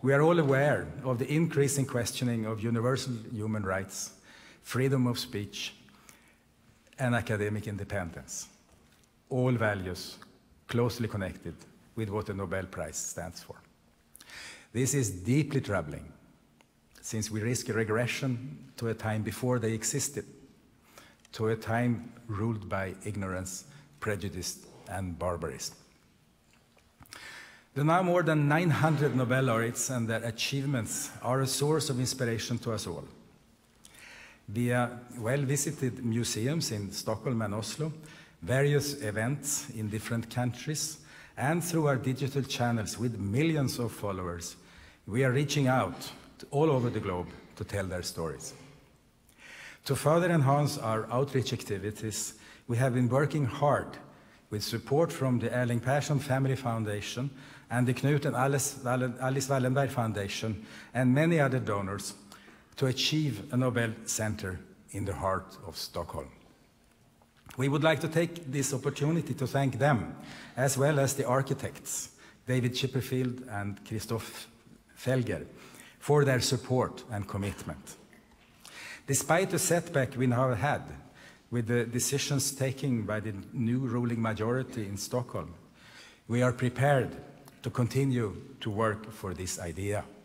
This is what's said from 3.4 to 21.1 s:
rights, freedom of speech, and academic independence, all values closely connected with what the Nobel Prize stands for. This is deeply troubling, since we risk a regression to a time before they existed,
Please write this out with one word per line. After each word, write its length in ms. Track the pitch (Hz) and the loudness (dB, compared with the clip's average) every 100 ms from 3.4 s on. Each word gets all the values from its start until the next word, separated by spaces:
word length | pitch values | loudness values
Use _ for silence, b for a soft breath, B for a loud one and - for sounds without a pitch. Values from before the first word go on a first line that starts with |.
| 107 107 | -2 0
rights, 480 | 95 95 95 - - - B B B B | 0 -2 -2 -8 -10 -12 B B B B
freedom 460 | - 120 131 135 123 | -6 0 2 4 2
of 100 | 120 | 0
speech, 560 | - 101 101 - - - - B B B B B B _ _ - _ - | -4 -6 -6 -8 -10 -12 -20 B B B B B B _ _ -20 _ -2
and 160 | 127 120 | 2 2
academic 520 | 113 107 104 107 104 | 2 0 0 -2 -4
independence, 800 | 101 101 101 87 82 - - - - _ - _ _ _ _ _ | -6 -4 -4 -4 -8 -12 -12 -12 -18 _ -20 _ _ _ _ _
all 220 | 131 127 | 2 4
values 680 | 123 110 101 92 90 - - - - _ - _ | 4 2 0 -4 -6 -8 -14 -20 -20 _ -20 _
closely 400 | 120 120 - 113 | 2 2 0 -4
connected 480 | 104 92 82 87 78 - - - - | -2 -4 -6 -12 -12 -16 -20 -16 -6
with 140 | 110 | -4
what 180 | 104 101 | -2 -4
the 60 | |
Nobel 320 | 98 95 95 92 | -4 -4 -4 -4
Prize 320 | - 78 76 | -6 -8 -6
stands 440 | - - 85 - | -8 -8 -10 -10
for. 140 | - - - _ _ _ _ - B B B B B | -16 -18 -20 _ _ _ _ -20 B B B B B
This 220 | 110 131 | 0 2
is 160 | 143 117 | 2 0
deeply 520 | 92 92 139 156 135 | -2 2 4 4 0
troubling, 500 | - 95 76 73 - - - _ _ _ _ _ _ - | 0 -2 -2 -8 -12 -20 -20 _ _ _ _ _ _ -18
since 280 | - 113 107 | -6 -4 -2
we 120 | 110 | -2
risk 280 | 107 123 - | 0 -2 0
a 40 | |
regression 1000 | 110 110 110 120 - 135 120 135 151 - - | 0 2 2 2 0 -2 -2 -4 -12 -16 -6
to 120 | 117 | -2
a 40 | |
time 280 | 110 117 110 | -2 0 0
before 380 | 104 104 127 123 | -2 -2 0 2
they 140 | 113 | 2
existed, 520 | 113 - 143 - - - - - - - _ B B B | 0 -2 -2 -2 -4 -10 -14 -20 -20 -20 _ B B B